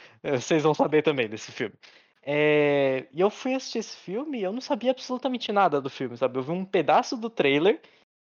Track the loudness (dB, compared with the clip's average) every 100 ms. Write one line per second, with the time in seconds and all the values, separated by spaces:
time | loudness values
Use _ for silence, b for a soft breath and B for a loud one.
0 | b b -4 -4 2 2 4 2 4 4
1 | 2 0 -2 -6 -12 -8 -8 -8 b b
2 | b _ -4 0 4 4 4 4 2 0
3 | -4 0 0 0 -4 -6 -4 -8 -8 -12
4 | -10 -8 -6 -6 -4 -6 -4 -2 0 -2
5 | -6 -6 -4 -4 -2 2 2 2 -2 -6
6 | -8 -2 -2 -2 -4 -6 0 0 4 2
7 | 2 -6 -6 0 2 4 4 2 b b
8 | _ _